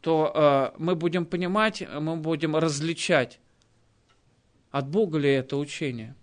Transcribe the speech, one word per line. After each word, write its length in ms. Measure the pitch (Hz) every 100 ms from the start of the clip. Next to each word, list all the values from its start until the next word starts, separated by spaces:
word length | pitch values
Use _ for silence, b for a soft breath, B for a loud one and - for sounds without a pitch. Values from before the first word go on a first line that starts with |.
то, 720 | 160 160 156 156 151 139 131 -
э, 20 |
мы 180 | 160 175
будем 300 | 170 180 170
понимать, 580 | 175 180 202 214 208 185
мы 280 | 147 156 165
будем 380 | 156 160 156 156
различать, 840 | 160 143 160 165 - 160 120 - _ _ _ _ _ _ _ _ _ _ _ _ _
от 160 | 139 135
Бога 300 | 180 208 156
ли 120 | 143
это 260 | 139 131 139
учение. 600 | 147 - 147 117 110 139